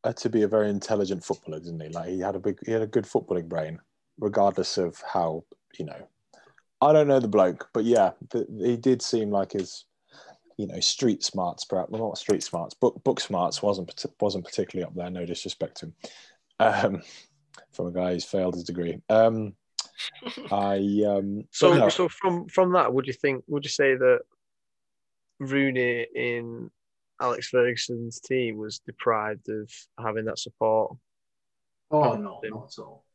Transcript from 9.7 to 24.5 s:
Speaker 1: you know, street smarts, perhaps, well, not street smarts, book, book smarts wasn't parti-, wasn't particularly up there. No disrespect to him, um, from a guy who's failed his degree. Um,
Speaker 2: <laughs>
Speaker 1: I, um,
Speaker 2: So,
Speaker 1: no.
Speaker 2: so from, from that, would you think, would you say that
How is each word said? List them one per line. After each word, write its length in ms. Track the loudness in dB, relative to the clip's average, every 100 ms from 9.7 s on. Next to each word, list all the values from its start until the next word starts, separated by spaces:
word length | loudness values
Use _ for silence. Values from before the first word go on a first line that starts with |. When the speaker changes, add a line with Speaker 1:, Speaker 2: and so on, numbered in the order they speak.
| -12 _ _ _ -20 -20 -20 _ -10
Speaker 1:
you 100 | -8
know, 120 | -2
street 420 | -2 2 2 2
smarts, 420 | -2 -2 -4 -4
perhaps, 260 | -4 -4 -2
well, 180 | -4 -4
not 100 | -4
street 240 | 0 0
smarts, 320 | 0 -6 -6
book, 280 | 0 0 2
book 160 | -2 -2
smarts 420 | -2 0 0 0
wasn't 260 | 0 0 -6
parti-, 260 | -10 -12 _
wasn't 240 | -2 -2
particularly 420 | -6 -4 -4 -6 -8
up 80 |
there. 160 | -8 -8
No 160 | -8 -8
disrespect 520 | -8 -10 -8 -8 -8
to 80 | -16
him, 80 | -16 -20 -20 -20 _ _ 2
um, 420 | 2 4 0 -2 -10 -20 _ _ _ -20 _
from 160 | -8 -6
a 40 |
guy 200 | -2 -2
who's 120 | -2
failed 300 | -4 -2 -2
his 100 | -4
degree. 360 | -8 -6 -4 -6 2
Um, 460 | 6 6 4 -6 -10 _ -12 -12 -14
Speaker 2:
<laughs> 460 | -14 -12 -14 -14 -4
Speaker 1:
I, 500 | -2 0 0 2 2 2
um, 380 | 0 -2 -8 -10
Speaker 2:
So, 260 | 4 6 8
Speaker 1:
no. 120 | 6
Speaker 2:
so 200 | 4 -2
from, 400 | 0 -2 -2 0
from 240 | 2 4
that, 200 | 4 4
would 140 | 0 -2
you 60 |
think, 300 | -2 -2 -2 -4
would 160 | -6
you 60 | -4
say 240 | 2 4 6
that 240 | 6 4 0 _ _